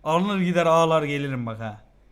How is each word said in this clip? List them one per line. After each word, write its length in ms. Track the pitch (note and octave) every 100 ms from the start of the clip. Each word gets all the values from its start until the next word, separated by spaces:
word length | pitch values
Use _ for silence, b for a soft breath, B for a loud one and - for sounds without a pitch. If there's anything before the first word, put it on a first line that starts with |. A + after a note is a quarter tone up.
Alınır 380 | D3+ E3 G3 G3+
gider 240 | F3+ E3+ E3
ağlar 380 | E3 E3 D#3+
gelirim 420 | D3 C#3+ C#3+ C3 A#2
bak 140 | A2
ha. 220 | A2+ G#2+ _ _ _